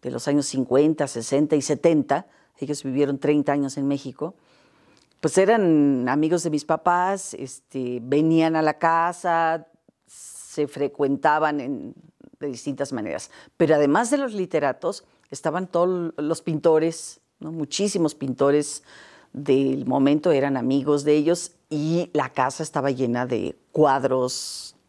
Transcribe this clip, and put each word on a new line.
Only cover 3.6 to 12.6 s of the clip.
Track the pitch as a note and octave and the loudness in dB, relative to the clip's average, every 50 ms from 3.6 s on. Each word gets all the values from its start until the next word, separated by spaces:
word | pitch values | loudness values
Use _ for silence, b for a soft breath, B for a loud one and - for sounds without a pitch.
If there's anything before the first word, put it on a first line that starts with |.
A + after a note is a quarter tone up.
| C#3 C3+ C3 - | -2 -4 -4 -4
en | C#3 C#3 | -2 -2
México, | C#3+ C#3 - C3+ B2+ - D3 E3+ - b b b b b b b b b b b b b b b b _ | -2 -4 -6 -10 -10 -10 -10 -10 -10 b b b b b b b b b b b b b b b b _
pues | - D#3 - | -4 0 4
eran | F#3 F#3+ F#3+ A#3 A3+ G3+ F3 D#3+ D3+ C#3+ C#3+ C#3 B2+ B2 B2+ | 4 6 6 6 4 6 4 4 6 4 4 2 2 0 0
amigos | C3 D3 D#3 D#3 E3+ F3 D#3+ | 0 0 2 2 0 0 -2
de | E3+ | -2
mis | D3+ D3 D3 | -4 -4 -2
papás, | - E3 D#3 - E3+ F3 F3 F3+ F#3 G3 G3 - - - | -2 -2 0 2 0 2 2 2 0 -2 -4 -6 -12 -12
este, | - C3+ B2+ - - _ _ _ C3+ B2+ B2 B2 B2 A#2 | -12 -12 -14 -14 -18 _ _ _ -6 -6 -6 -6 -8 -4
venían | B2 C3+ D3 D#3 D#3+ D#3+ D#3+ D#3+ D#3+ D#3+ | -2 0 2 2 4 4 4 4 2 0
a | D#3+ D#3 | 0 0
la | D#3 D3+ - | 0 0 0
casa, | - E3 E3 E3 E3 F3 F3 - - F3+ E3+ E3 E3 D#3+ D#3+ E3 D#3 _ _ _ _ _ _ _ _ | 0 2 2 2 0 0 -4 -4 -2 0 0 2 2 0 -2 -4 -6 _ _ _ _ _ _ _ _
se | _ - - - - - - - - - - D3 C#3+ | _ -20 -20 -20 -20 -20 -20 -20 -14 -6 -6 -6 -6
frecuentaban | - C3+ C#3+ C#3 - - D3 C3+ C#3 C3+ - D#3 D3+ D#3 D#3 D3+ D3 D3 | -4 -4 -4 -4 -2 -2 -2 -2 -2 0 2 2 2 2 0 0 -2 -4
en, | B2+ B2+ C#3+ A#2 - G#2+ - _ - - _ _ - - _ _ | -6 -6 -8 -8 -10 -14 -18 _ -20 -20 _ _ -20 -20 _ _
de | C#3+ | -10
distintas | D3 B2+ A#2 | -10 -10 -8